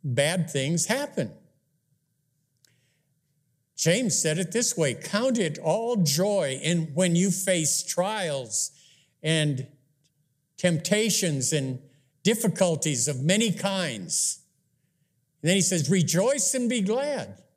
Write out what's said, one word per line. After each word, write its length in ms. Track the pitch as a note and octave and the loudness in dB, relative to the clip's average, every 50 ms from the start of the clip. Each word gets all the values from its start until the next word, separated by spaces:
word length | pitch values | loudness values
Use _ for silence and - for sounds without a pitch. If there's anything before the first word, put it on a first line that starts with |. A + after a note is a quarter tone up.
| - | -4
bad 460 | C#3+ B2 A#2 C#3 D3+ F3 F#3 D#3+ - | -2 0 2 2 2 2 0 -2 -2
things 360 | - C#3 C3 C#3+ E3+ E3+ E3 | -2 -2 -2 0 0 -2 0
happen. 460 | - A3 C4+ D4 C#4+ - - C#3 G#2+ - - _ _ _ _ _ _ _ _ _ _ _ _ _ _ _ _ _ _ _ _ _ _ _ _ _ _ _ _ _ _ _ _ _ _ _ _ _ _ _ _ _ _ _ _ _ _ _ | 0 0 -2 -2 -4 -4 -4 -4 -4 -6 -14 _ _ _ _ _ _ _ _ _ _ _ _ _ _ _ _ _ _ _ _ _ _ _ _ _ _ _ _ _ _ _ _ _ _ _ _ _ _ _ _ _ _ _ _ _ _ _
James 400 | - - D#3+ F3 A3 C4 G#3+ C3+ | -2 2 2 2 2 2 0 0
said 220 | - - D#3 D3+ F3 | 0 0 0 0 0
it 140 | F#3+ D#3+ - | -2 -2 -2
this 240 | A3+ B3 - - | -2 -2 0 0
way, 180 | - D#3+ C#3 A#2+ | 0 0 0 0
"Count 440 | - - - - G#3 A#3+ C4+ B3 A#3+ | -4 -8 -4 -2 0 0 0 0 0
it 200 | G3 D#3 D3 - | 0 -2 -2 -4
all 380 | - D#3+ E3 G#3+ A3+ A#3 B3 | -2 0 0 0 0 -2 0
joy 640 | G#3+ F3 D3 C#3 D3 F3+ G#3 G#3 G3 E3 C#3 C3 C3+ C#3+ | 2 2 2 2 2 2 2 2 0 0 -2 -4 -4 -2
in, 320 | D#3 F3 E3+ D#3+ E3 C#3 | 0 0 0 0 -2 0
when 220 | D3+ F#3 F3+ E3 | 0 2 2 4
you 160 | E3+ F#3 G3+ F3 | 4 2 2 0
face 500 | - - F#3+ F#3 E3+ D#3+ D3 - - - | 0 0 0 0 2 2 0 0 -2 -4
trials 880 | - - - F3+ G3 G#3+ G#3+ F#3+ E3 C#3+ C3+ B2+ A2+ - - - - _ - - - - _ _ _ _ _ - | -4 -2 -2 -2 -2 -2 -4 -4 -4 -4 -4 -6 -6 -4 -4 -4 -4 _ -16 -20 -20 -20 _ _ _ _ _ -2
and 440 | D#3 D#3+ D#3+ D3+ D3+ C#3+ B2+ - - - _ _ _ _ _ _ _ _ _ _ _ _ _ _ _ _ | 0 2 2 2 2 0 -2 -6 -10 -14 _ _ _ _ _ _ _ _ _ _ _ _ _ _ _ _
temptations 960 | - - F3+ E3+ D3 - - G#3 G#3 A3 A3+ - - - F3 D3 C3+ B2+ - D#3+ | -2 0 0 0 2 0 0 2 2 2 2 0 0 0 0 0 0 -2 0 0
and 300 | D3+ C3+ C3 C3 C3 - - _ _ _ _ _ _ _ | -2 -2 -2 -6 -8 -12 -18 _ _ _ _ _ _ _
difficulties 840 | F#3+ A#3 A3 - G#3+ - - G3 F3+ E3 - - D#3 D3 A#2+ A#2 D3+ | 2 2 4 2 0 2 2 2 2 2 0 -2 -2 -2 0 -2 -2
of 140 | C#3+ B2+ C3 | -2 -2 0
many 280 | D#3 F#3 G#3 A#3 A3+ | 2 2 2 2 2
kinds." 920 | F3+ - - G3 G3 F#3+ F3+ D3+ A#2 G#2+ F#3 E3+ - - - - - - _ _ _ _ _ _ _ _ _ _ _ _ _ _ _ _ _ _ _ _ | 0 -2 -2 -4 -2 -2 -2 -4 -4 -6 -8 -6 -4 -2 -2 -2 -4 -6 _ _ _ _ _ _ _ _ _ _ _ _ _ _ _ _ _ _ _ _
And 80 | - D#3 | 0 2
then 80 | F#3 | 4
he 60 | G3 F#3 | 4 2
says, 280 | - F#3+ E3+ D3 A#2+ | 2 0 0 0 2
"Rejoice 640 | F#3 F#3+ E3 - D3+ E3+ G3 B3 C#4 C#4+ - - - | 2 2 2 2 2 2 2 2 2 0 0 -2 0
and 140 | C4 B3 A#3 | 0 0 0
be 120 | B3+ A#3+ | 0 0
glad." 640 | G3 F#3+ G#3+ B3+ C#4 D4 C#4+ A#3 A#2+ - G2+ - - _ _ | 0 0 0 0 -2 -2 -4 -6 -6 -10 -12 -20 -20 _ _